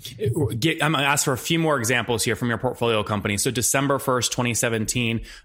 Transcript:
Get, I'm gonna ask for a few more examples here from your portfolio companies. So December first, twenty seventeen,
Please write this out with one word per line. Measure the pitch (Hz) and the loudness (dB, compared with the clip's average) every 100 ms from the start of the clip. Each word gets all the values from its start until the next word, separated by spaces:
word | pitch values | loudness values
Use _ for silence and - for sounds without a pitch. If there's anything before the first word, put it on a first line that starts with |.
| - - - 160 123 117 | -16 -4 -2 0 -2 0
Get, | 160 156 | -2 0
I'm | 147 | 0
gonna | 143 143 | 2 2
ask | 139 | 2
for | 151 | 0
a | 127 | 0
few | - 165 | 0 0
more | 160 139 | 2 2
examples | 110 123 113 113 123 | 2 0 2 0 0
here | 107 | 0
from | 120 | 0
your | 113 | 0
portfolio | 123 - 117 110 | -2 0 0 2
companies. | 104 104 107 101 | 0 0 0 0
So | 135 | 0
December | 120 - 135 139 135 | 0 0 2 2 0
first, | - 127 - | 2 0 0
twenty | - 120 | -2 -2
seventeen, | 110 120 113 104 127 117 113 - - | 0 0 0 -2 0 0 -2 -6 -8